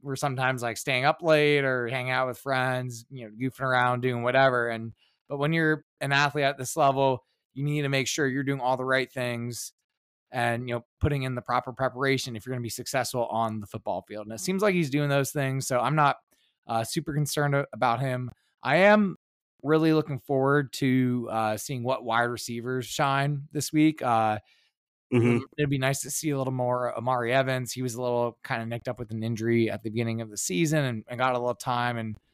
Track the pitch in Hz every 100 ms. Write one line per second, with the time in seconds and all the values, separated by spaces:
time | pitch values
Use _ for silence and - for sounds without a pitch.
0 | 139 135 143 127 131 131 117 113 - 127
1 | 139 156 175 156 147 147 135 127 120 131
2 | 127 127 131 117 139 131 127 127 127 113
3 | 117 135 110 107 131 - 131 127 123 123
4 | 127 120 120 127 135 123 117 113 113 -
5 | _ _ _ 143 147 165 156 151 - _
6 | 139 139 143 147 139 139 127 160 139 135
7 | 135 127 - _ _ 131 147 147 139 135
8 | 123 - 139 131 135 139 123 127 127 131
9 | 127 131 123 120 120 117 - - _ _
10 | _ _ _ 131 120 117 123 120 - _
11 | 156 143 131 123 - 123 131 120 131 123
12 | 135 131 135 113 123 127 117 - - 135
13 | 120 127 117 110 113 107 104 113 - 95
14 | - 104 107 110 - 190 208 180 151 139
15 | 147 139 131 147 135 131 - 127 120 156
16 | 143 - _ _ _ _ - 113 113 -
17 | 156 143 147 - 143 143 139 113 127 120
18 | 135 127 123 - _ _ 123 156 202 208
19 | 196 160 _ _ _ _ 135 160 160 156
20 | 147 135 - 135 135 143 135 - 135 127
21 | 127 123 113 110 110 107 - 131 120 127
22 | 117 113 120 120 - 117 120 127 120 -
23 | 139 135 143 147 143 151 - 156 156 156
24 | 127 113 110 107 - _ _ _ _ _
25 | _ 123 120 120 135 - 147 139 135 139
26 | 127 - 156 139 131 131 123 123 123 117
27 | 120 127 117 131 131 131 123 123 127 113
28 | 123 120 120 113 - 123 113 117 - 123
29 | 117 110 113 113 113 117 110 104 113 110
30 | 117 113 110 104 - 180 160 156 131 113
31 | 110 120 131 123 123 120 - 120 123 120
32 | 113 107 _